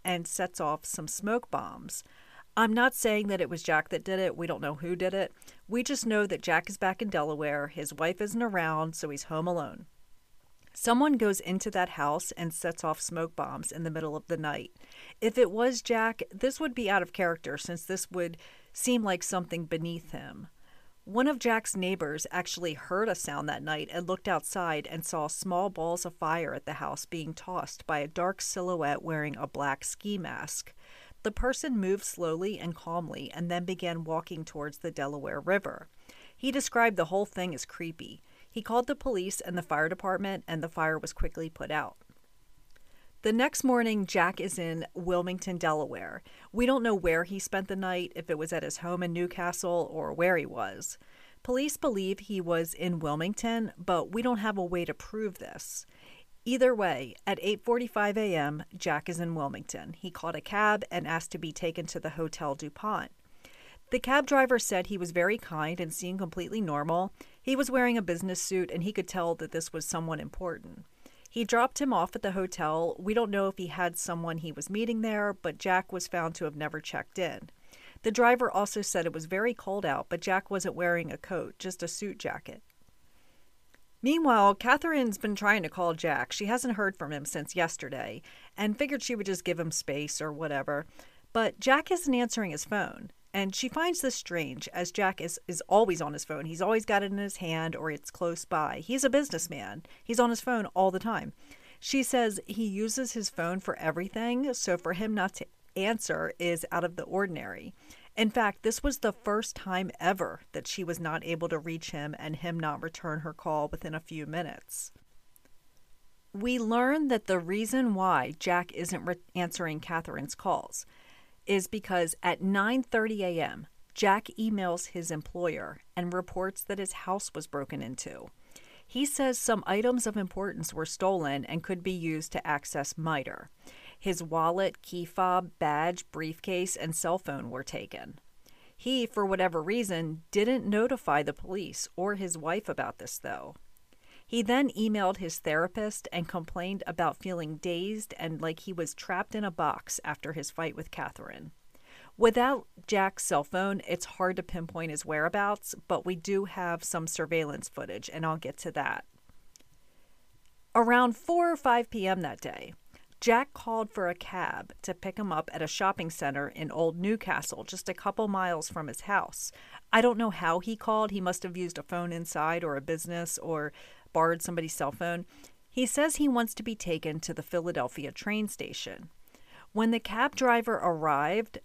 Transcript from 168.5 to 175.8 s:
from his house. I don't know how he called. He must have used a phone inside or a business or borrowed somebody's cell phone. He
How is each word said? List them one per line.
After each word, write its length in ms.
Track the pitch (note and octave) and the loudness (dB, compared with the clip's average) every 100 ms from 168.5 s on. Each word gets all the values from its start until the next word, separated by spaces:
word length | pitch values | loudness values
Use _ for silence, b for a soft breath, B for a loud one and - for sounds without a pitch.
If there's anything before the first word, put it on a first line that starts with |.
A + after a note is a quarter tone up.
| E3+ D#3+ | 0 -4
from 160 | - D3+ | -6 -8
his 160 | - | -8
house. 500 | - G3 - - - B B B - | 0 0 0 -6 -12 B B B 4
I 100 | A3+ | 6
don't 180 | B3 A3 | 8 6
know 100 | A3+ | 0
how 300 | E3 E3+ E3+ | 2 2 2
he 160 | F3+ A3 | 0 -4
called. 340 | - A3 G#3+ | 0 2 2
He 100 | G3 | 0
must 220 | F3+ F3+ | 0 -2
have 160 | F#3 F3 | -4 -4
used 220 | F3 - | -6 -6
a 40 | |
phone 280 | - F3 F3 | -6 -4 -4
inside 500 | E3+ E3+ D#3 D#3 E3+ | -4 -4 0 0 0
or 140 | E3 C#3 | 0 -2
a 40 | |
business 580 | D3 D#3+ E3+ E3+ E3+ - | -2 -4 -4 -4 -4 -4
or 340 | E3 D#3 D3 B B B - | -4 -4 -4 B B B -2
borrowed 300 | E3 E3 E3 | 4 4 4
somebody's 320 | - E3+ D#3+ | -2 -4 -4
cell 180 | - C#3+ | -2 -2
phone. 320 | G#3+ F3 E3+ F#3 B B B B | -2 -2 -4 -6 B B B B
He 160 | - | -2